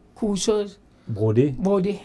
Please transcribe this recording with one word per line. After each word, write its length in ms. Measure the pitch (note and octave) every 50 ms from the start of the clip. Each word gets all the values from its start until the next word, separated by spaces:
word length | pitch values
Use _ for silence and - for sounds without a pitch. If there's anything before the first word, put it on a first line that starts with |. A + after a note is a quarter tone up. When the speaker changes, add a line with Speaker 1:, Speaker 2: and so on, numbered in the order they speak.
| - _ _
Speaker 1:
cours 220 | - A#3 G#3+ G3+ F#3 - - G#3+ G#3+ G3+ G3+ E3+ - _ _ _ _ _ -
Speaker 2:
Brodé. 460 | A#2 G2+ A2 A2 G#2+ A2+ C#3 D3 C3
Speaker 1:
Brodé. 440 | - F#3 F#3+ G3+ G3+ F3+ G3+ G3+ - -